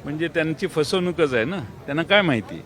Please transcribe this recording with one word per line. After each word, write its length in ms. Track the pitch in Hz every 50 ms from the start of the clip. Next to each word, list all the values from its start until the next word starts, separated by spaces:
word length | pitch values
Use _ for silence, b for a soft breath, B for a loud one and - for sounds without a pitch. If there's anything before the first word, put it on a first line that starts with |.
| -
म्हणजे 240 | 143 147 156 165
त्यांची 400 | 165 - 196 156 160 156 - 196
फसवणूकच 640 | 170 - 165 151 131 - 190 180 180 170 170 165 143 127
आहे 120 | 117 110
ना. 120 | 139 190
त्यांना 460 | 190 123 104 - - - - 139 151 165
काय 180 | 165 196 208
माहिती? 340 | 196 170 135 113 98 - - 80 -